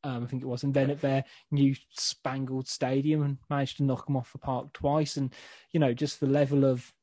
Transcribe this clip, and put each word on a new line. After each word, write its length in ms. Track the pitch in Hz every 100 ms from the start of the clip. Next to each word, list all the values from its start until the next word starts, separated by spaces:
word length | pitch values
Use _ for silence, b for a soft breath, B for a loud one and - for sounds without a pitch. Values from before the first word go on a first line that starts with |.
Um, 200 | 139 123
I 40 | 120
think 160 | 127
it 20 | 131
was, 140 | 120
and 80 | 139
then 180 | 139 135
at 100 | 143
their 220 | 139 135 - B B
new 240 | 143 139 135 _
spangled 720 | - - - 131 135 131 131 131
stadium 560 | - 127 135 143 156
and 140 | 143 135 _
managed 280 | 143 135 -
to 60 |
knock 220 | 139 127 -
'em 80 |
off 180 | 135 120
the 40 | -
park 340 | - 127 -
twice. 440 | - 143 151 147 147
And, 160 | 131 B B B B
you 80 | 165
know, 160 | 139
just 240 | 120 147 -
the 80 | 135
level 360 | 143 135 139
of 300 | 135 123 - _